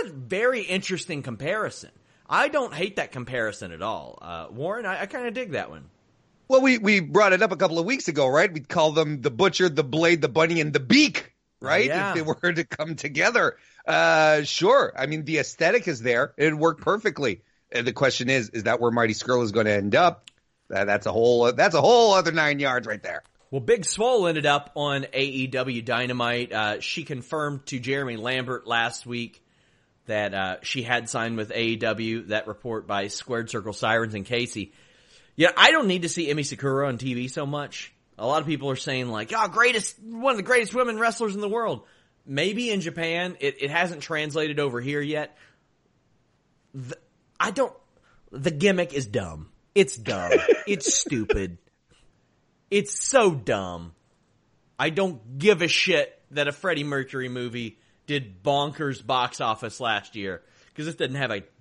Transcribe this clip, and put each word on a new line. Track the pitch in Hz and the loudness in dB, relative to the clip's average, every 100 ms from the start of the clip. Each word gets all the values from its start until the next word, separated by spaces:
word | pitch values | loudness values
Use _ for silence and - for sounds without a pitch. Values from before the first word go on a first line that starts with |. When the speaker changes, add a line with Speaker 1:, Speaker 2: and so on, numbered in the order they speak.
Speaker 1:
a | 247 | -2
very | 143 120 190 247 247 | -8 -6 0 0 0
interesting | 190 185 190 180 - 147 | -2 -4 -2 -8 -6 -8
comparison. | 131 110 143 214 170 - - _ _ _ - | -8 -8 -4 -4 -4 -8 -20 _ _ _ -4
I | 175 285 | 0 2
don't | 294 240 | 0 -2
hate | 147 202 196 | -4 -6 -4
that | 147 | -6
comparison | 131 120 127 110 - 92 | -8 -6 -4 -4 -4 -12
at | 82 | -8
all. | 104 92 62 - | -6 -6 -10 -16
Uh, | 87 82 80 | -12 -12 -12
Warren, | 117 165 226 202 | -8 -6 -6 -6
I, | 185 | -6
I | 196 | -6
kinda | 277 240 | -6 -8
dig | 226 233 | -6 -6
that | 120 64 | -6 -6
one. | 78 69 _ _ _ _ _ - | -12 -20 _ _ _ _ _ 4
Speaker 2:
Well, | 262 | 6
we, | 262 247 | 6 4
we | 208 202 | 4 2
brought | 147 170 208 | 4 6 6
it | 185 | 6
up | 214 | 4
a | 170 | 2
couple | 185 165 | 2 2
of | 175 | 0
weeks | 269 - | -2 -2
ago, | 151 131 | 2 4
right? | 143 196 | 6 4
We'd | 156 131 | 0 -4
call | 170 156 | 2 4
them | 151 151 147 | 4 2 0
the | 139 | -2
Butcher, | 113 190 - 180 | 2 2 4 2
the | 147 | 2
Blade, | 139 151 170 165 | 0 2 4 4
the | 143 | 2
Bunny, | 143 165 170 | 2 2 2
and | 151 | 0
the | 143 | -2
Beak, | 127 262 285 - - _ _ _ | 4 6 6 2 -10 _ _ _
right? | 135 170 233 | -2 0 2
Speaker 1:
Yeah. | 170 196 | 0 -2
Speaker 2:
If | 170 | -2
they | |
were | 156 - 175 | -2 -2 -2
to | 170 156 | -2 -4
come | - 156 156 | -6 -6 -6
together. | 143 143 190 233 160 - _ _ - | -6 0 2 4 0 -2 _ _ -2
Uh, | 160 165 160 156 151 | 2 4 6 6 4
sure. | 147 - 185 269 - - | 2 0 4 4 4 -2
I | 135 | -6
mean, | 156 151 | -4 -2
the | 156 | -2
aesthetic | 131 - 165 233 180 | -2 0 2 2 0
is | 131 | -4
there. | 120 120 143 - | 0 0 0 2
It'd | 156 151 | 0 4
work | 165 156 | 0 0
perfectly. | 156 208 214 151 131 87 _ _ _ | -2 0 -2 -2 -4 -4 _ _ _
And | 120 120 | -4 -4
the | |
question | 123 139 - 123 | 2 2 2 0
is, | 135 104 | 0 0
is | 117 | -4
that | 107 117 | 0 2
where | 120 | 2
Marty | 117 113 | 2 2
Scurll | 107 117 127 | 0 0 0
is | 113 | 2
gonna | 104 107 | 2 2
end | 104 101 131 | 2 2 4
up? | 175 175 - _ _ _ - | 4 2 -16 _ _ _ -8
That, | 98 101 | -4 0
that's | 104 107 | 0 0
a | |
whole, | 104 120 120 120 | 2 4 6 4
that's | 127 190 160 | 4 4 4
a | |
whole | 151 240 226 | 6 8 8
other | 190 165 | 6 4
nine | 160 151 143 | 0 0 0
yards | 139 123 110 | 0 -2 -4
right | 107 | -8
there. | - 80 _ _ _ | -8 -12 _ _ _
Speaker 1:
Well, | 135 | -8
Big | 117 233 156 | 0 0 0
Swole | 190 233 247 175 | 0 2 2 2
ended | 156 147 | 0 2
up | 143 - 151 | 0 -2 -6
on | 143 139 135 | -4 -2 -4
A | 135 | -2
E | 139 131 131 | -2 -2 -4
W | 127 127 120 | -4 -4 -4
Dynamite. | 113 117 123 123 120 120 120 | -2 -2 -2 -2 -2 -2 -4
Uh, | 107 107 104 | -2 -2 -2
she | - - | -6 -8
confirmed | 151 135 - 156 147 139 - | -8 -10 -6 -6 -4 -6 -8
to | 131 | -8
Jeremy | 117 139 131 113 | -4 -4 -4 -6
Lambert | 117 127 123 123 107 | -4 -4 -4 -8 -2
last | 117 117 - 120 | 0 0 -4 -10
week | 120 117 _ _ _ _ _ _ _ - | -8 -8 _ _ _ _ _ _ _ -6
that, | 107 101 | -2 -2
uh, | 98 95 92 | -2 -4 -4
she | - 135 | -6 -6
had | 117 120 113 | -2 -2 -2
signed | 123 113 113 | -6 -4 -4
with | 107 | -6
A | 117 | -2
E | 113 113 | -2 0
W, | 113 110 110 113 | -2 -2 -4 -6
that | 101 107 107 | -4 -4 -4
report | 104 127 110 82 | -10 -8 -8 -4
by | 101 101 | -4 -4
Squared | - - 117 113 | -8 -6 -6 -4
Circle | 113 104 | -6 -8
Sirens | 101 113 113 113 104 | -4 0 0 0 -6
and | 95 | -6
Casey. | 120 120 107 95 _ _ _ _ - _ - | -4 -4 -8 -12 _ _ _ _ -20 _ 2
Yeah, | 165 - | 2 8
I | 226 | 6
don't | 320 214 | 6 2
need | 180 | 0
to | 165 | -2
see | 175 147 | -4 -2
Emi | 151 139 | -2 -4
Sakura | 123 139 135 143 | -4 -2 0 -2
on | 120 | -2
T | 131 | -4
V | 120 127 | -4 -6
so | 160 139 | -6 -6
much. | 147 143 - - _ _ - | -6 -8 -12 -16 _ _ -6
A | 113 | 0
lot | 156 | 0
of | 151 | 0
people | 143 139 | -4 -2
are | 131 | -4
saying, | - 131 123 | -4 -4 -4
like, | 110 110 | -4 -4
"Oh, | 220 208 | -2 0
greatest, | 208 240 277 - - | 4 4 4 -4 -12
one | 220 226 269 | -14 -4 0
of | 226 | 0
the | |
greatest | 196 247 202 | 2 2 2
women | 233 240 220 | 0 -2 0
wrestlers | 226 226 220 | -2 0 -4
in | 196 | -4
the | 208 | -4
world." | 226 220 123 - _ _ _ - | -2 -2 -4 -10 _ _ _ -8
Maybe | 139 180 214 240 | -2 -2 -2 -2
in | 202 | -2
Japan, | 165 151 165 170 180 175 | -4 -6 -4 -2 -4 -2
it, | 139 135 | -4 -2
it | 139 | -2
hasn't | 165 180 156 | 0 0 -4
translated | - 151 151 156 151 147 | -6 -4 -2 -2 -2 0
over | 143 120 | -2 -2
here | 131 147 | -4 -4
yet. | 143 151 147 _ _ _ _ _ _ _ _ _ _ _ _ _ _ | -4 -4 -6 _ _ _ _ _ _ _ _ _ _ _ _ _ _
The, | 135 127 - _ _ _ - | -16 -14 -16 _ _ _ -4
I | 190 | -4
don't, | 214 254 - _ _ _ _ _ | 0 -2 -2 _ _ _ _ _
the | 139 147 | -4 -4
gimmick | 143 202 180 175 | 2 2 2 0
is | 139 113 | -2 -4
dumb. | 117 90 78 76 _ _ | -4 -4 -10 -16 _ _
It's | 202 190 - | 4 4 2
dumb. | 110 101 90 - | -6 -4 2 2
Speaker 2:
<laughs> | - - - | 4 2 2
Speaker 1:
It's | 202 - - | -2 0 0
stupid. | - 127 107 104 92 85 _ _ _ _ _ _ _ _ _ _ - | 0 -2 0 -2 -2 -8 _ _ _ _ _ _ _ _ _ _ -2
It's | 202 202 - - | 0 0 -6 2
so | 269 208 | 4 4
dumb. | 143 110 107 92 87 85 - _ _ _ _ _ _ _ - | 2 -2 -2 -2 -8 -12 -18 _ _ _ _ _ _ _ -4
I | 147 | -2
don't | 160 190 135 110 135 | 0 -2 -2 -14 2
give | 190 175 | 4 6
a | 165 | 4
shit | - 185 160 139 - _ | 2 2 2 0 -6 _
that | 143 143 | -2 -2
a | |
Freddie | 143 185 156 | -2 -4 -2
Mercury | 147 139 131 135 127 | -2 -4 -4 -6 -6
movie | 123 120 120 113 - _ _ - | -6 -6 -8 -10 -12 _ _ -6
did | 143 113 92 | -6 -6 -6
bonkers | 143 143 147 147 143 123 107 | 0 0 0 -4 -6 -6 -2
box | 127 123 - | 0 0 -2
office | 123 110 117 - | -4 -2 -6 -6
last | 120 104 - 107 | -2 -2 -4 -10
year, | 98 85 _ _ _ - | -8 -8 _ _ _ -12
'cause | 151 | -10
this | 156 | -6
doesn't | 143 139 | -6 -4
have | 127 | -4
a | 101 - _ | -4 -8 _